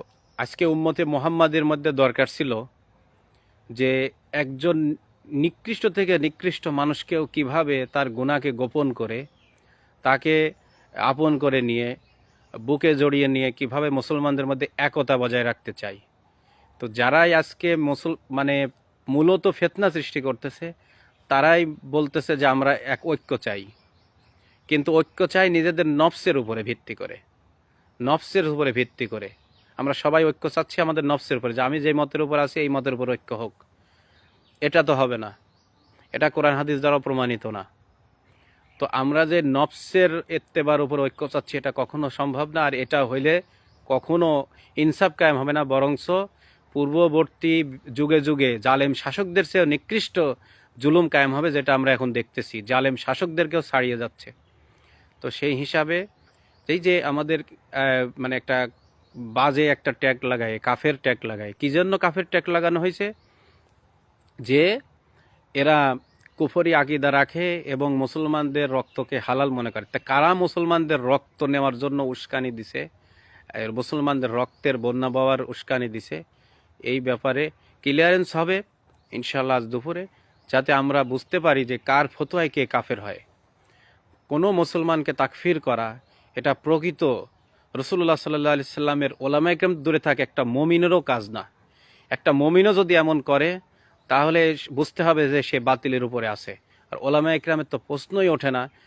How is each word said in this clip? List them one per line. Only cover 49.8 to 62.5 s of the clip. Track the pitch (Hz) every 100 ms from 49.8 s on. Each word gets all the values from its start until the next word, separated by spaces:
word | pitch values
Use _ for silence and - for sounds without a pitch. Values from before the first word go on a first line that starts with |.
| - 214 - 190 151 123 _ _ _ -
জুলুম | 135 165 165
কায়েম | 147 139 135
হবে, | 160
যেটা | 143 135
আমরা | 135 135
এখন | 123 127
দেখতেছি, | 120 113 - - 113
জালেম | 104 127 135 127
শাসকদেরকেও | - 131 180 160 160 165
ছাড়িয়ে | 147 135 123 120
যাচ্ছে। | 117 - - - _ _ _ _ _ _ _ _
তো | 131
সেই | - 147 135
হিসাবে | 143 165 156 170 208 _ _ _ _ _ -
এই | 170
যে | 175 175
আমাদের, | 147 143 151 160
আহ, | - - _ 135 135 131 123 123
মানে, | 127 127
একটা | - 127 123 - _ _ _ -
বাজে | 117 120 139 139 151
একটা | 139 -
ট্যাগ | 123 135 127 127
লাগায়, | 123 113 110
কাফের | - 123 151 139
ট্যাগ | 131 120 117
লাগায়। | 104 104 101
কী | 143
জন্য | 151 185 196
কাফের | 180 160 175
ট্যাগ | 175
লাগানো | 165